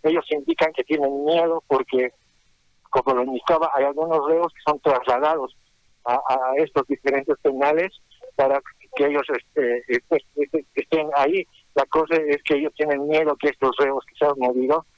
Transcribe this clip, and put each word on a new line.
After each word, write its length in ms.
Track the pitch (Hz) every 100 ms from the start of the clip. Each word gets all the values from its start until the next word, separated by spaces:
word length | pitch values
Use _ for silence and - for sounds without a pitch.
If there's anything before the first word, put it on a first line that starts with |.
Ellos 220 | 156 170 -
indican 420 | 151 139 165 160
que 120 | 156
tienen 400 | - 151 139 139
miedo 380 | 147 165 165 165 _
porque, 460 | 135 127 127 127 _ _ _ _ _ _ _ _
como 260 | 131 131
lo 100 | 127
indicaba, 460 | 127 131 - 165 160
hay 100 | 139
algunos 420 | 139 143 165 160 143
reos 240 | 165 170
que 60 | -
son 140 | - 151
trasladados 760 | 151 127 123 123 151 160 131 _ _ _ _ _
a, 100 | 120
a 400 | 123 131 131 131 135
estos 300 | 156 147 131
diferentes 500 | 139 139 139 139 139
penales 500 | 147 131 143 156 190 - _ _ - -
para 260 | 135 139 - _ - -
que 100 | 143
ellos, 180 | 147 135
este, 560 | 123 _ 156 123 120 -
este, 360 | 123 _ 160 _ 147
este, 280 | 143 160 - -
estén 340 | - 160 151 143
ahí. 300 | 139 190 160 _ _
La 100 | 143 135
cosa 280 | 156 156
es 280 | 165 151 147
que 100 | -
ellos 180 | 143 151
tienen 320 | - 151 143 147
miedo 300 | 156 151 139
que 120 | 147
estos 280 | - 135 120
reos 260 | 139 135 -
que 80 | -
se 80 |
han 140 | 147 139
movido 480 | 127 127 131 160 -